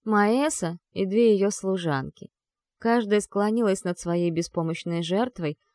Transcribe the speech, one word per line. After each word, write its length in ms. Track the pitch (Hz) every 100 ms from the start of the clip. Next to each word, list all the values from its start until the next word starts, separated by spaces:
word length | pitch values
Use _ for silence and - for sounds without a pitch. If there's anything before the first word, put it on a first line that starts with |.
Маэса 760 | 220 208 208 247 302 - 170 175 _
и 140 | 185 190
две 280 | 208 233
ее 180 | 202 196
служанки. 800 | - 190 190 170 135 139 - - _ _ _ _ _
Каждая 420 | 226 233 208 208
склонилась 640 | 202 202 208 226 220 190 180
над 120 | 175
своей 320 | 170 175 175
беспомощной 720 | 165 170 - 165 170 - 170
жертвой, 540 | 165 190 254 - 160 156 _